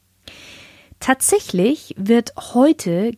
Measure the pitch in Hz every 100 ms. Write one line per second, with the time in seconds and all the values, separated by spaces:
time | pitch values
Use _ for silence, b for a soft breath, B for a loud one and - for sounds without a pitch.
0 | _ _ B B B B B B B _
1 | - 262 - 415 - 180 220 311 - -
2 | 196 233 - - - 240 294 320 180 170
3 | 233